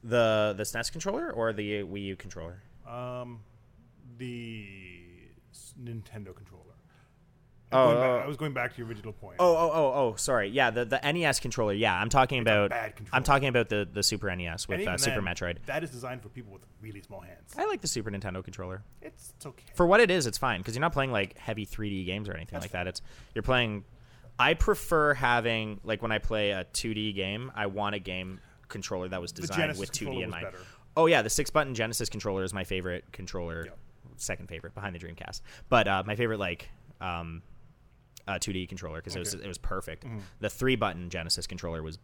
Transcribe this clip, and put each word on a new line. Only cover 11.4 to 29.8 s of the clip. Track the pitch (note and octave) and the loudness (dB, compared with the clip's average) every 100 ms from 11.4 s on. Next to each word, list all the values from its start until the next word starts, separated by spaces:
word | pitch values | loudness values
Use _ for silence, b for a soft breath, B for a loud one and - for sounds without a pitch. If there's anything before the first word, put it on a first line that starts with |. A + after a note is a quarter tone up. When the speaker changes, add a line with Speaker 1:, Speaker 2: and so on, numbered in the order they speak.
Speaker 1:
controller. | B2+ A#2 A2 | 0 0 2
Yeah, | G2+ A2 F2+ | 4 4 4
I'm | G#2+ | 4
talking | C3+ B2+ C3+ | 6 4 4
Speaker 2:
It's | A2+ | 4
a | |
Speaker 1:
about, | G#2 G2+ | 6 4
Speaker 2:
bad | A#2+ A2 | 0 -4
Speaker 1:
I'm | |
Speaker 2:
controller. | - G#2 B2+ | -10 -2 0
Speaker 1:
talking | A2+ C#3 C3+ | 4 4 6
about | B2 A2+ | 2 2
the, | G#2 G2 | 0 -2
the | G2 | 0
Super | G2+ G#2 G#2 | 0 0 -2
N | F2+ | -2
E | F2 | -4
S | E2 - | -6 -4
with, | F#2 | -2
Speaker 2:
And | - | -2
Speaker 1:
uh, | |
Speaker 2:
even | F2+ | 0
Speaker 1:
Super | - - | 0 0
Speaker 2:
then, | F#2+ | -2
Speaker 1:
Metroid. | F2 F2+ E2+ - | -2 -4 -4 -4
Speaker 2:
that | C#3 | -4
is | D#3+ | -4
designed | B2+ B2 B2+ | -8 -10 -10
for | G#2 | -12
people | B2+ A2 | -14 -16
with | F#2+ - - | -18 -20 -18
really | A2 G2+ | -14 -14
small | - G2 | -14 -16
hands. | F2 E2+ - - | -16 -20 -14 -4
Speaker 1:
I | G#4 | -2
like | G#4 | -2
the | - | -2
Super | - G#2+ | -2 -4
Nintendo | G2+ F#2+ F#2 | -4 -4 -6
controller. | F2+ F#2 F2+ F#2 G#2+ - | -8 -10 -8 -8 -12 -18
Speaker 2:
It's, | - - - - | -18 -18 -20 -16
it's | D3+ | -16
okay. | - - - | -16 -18 2
Speaker 1:
For | F3 | 6
what | G3+ | 8
it | A3+ | 8
is, | F3+ B2+ | 6 2
it's | G#2 | 0
fine, | C3 G2 | 0 0
'cause | F#2+ A2+ | -2 0
you're | |
not | D#3+ | 0
playing, | D3 C3+ | 2 2
like, | A#2 G2 - | 2 0 -4
heavy | - A2 G2+ | -8 -6 -6
three | - G#2 | -4 -4
D | G2 F2+ | -2 -2
games | F#2+ G#2 | -4 -4
or | E2+ | -8
anything | D#2+ | -8
Speaker 2:
That's | - | -8
Speaker 1:
like | F2 | -6
Speaker 2:
fine. | F2+ F2+ | -4 -4
Speaker 1:
that. | |
It's, | - B B B - | -6 B B B -6
you're | |
playing, | G#2 B2+ A#2+ G#2 F#2+ - b b b - | 2 4 4 -2 -8 -20 b b b 4
I | B2+ | 4
prefer | E3 - G3+ - E3 D3+ | 6 4 4 2 4 4
having, | C3+ C3 A#2+ A#2 A2+ A2 G2+ | 4 4 4 2 0 -2 -8
like, | - G#2+ | -4 -4
when | A2+ | 0
I | G#2+ | 0
play | - A2 G2+ | 0 0 0
a | G2 | 0
two | F2+ - A#2 | -4 -4 -2
D | G#2+ G#2+ | -2 -2
game, | G2 F#2+ G#2 B2+ | -2 -4 -4 -6
I | A#2 G#2 | -4 -4
want | G2 G#2 G#2 | -2 -2 -4
a | |
game | F#2 F#2 F#2 F#2 b b - | -6 -6 -6 -10 b b -14
controller | G#2 F#2 F#2+ F#2 | -10 -6 -4 -4
that | F#2 | -6
was | F2 | -6
Speaker 2:
The | - | -8
Speaker 1:
designed | E3 F#2+ | -4 0
Speaker 2:
Genesis | D#3 D3+ | 0 -2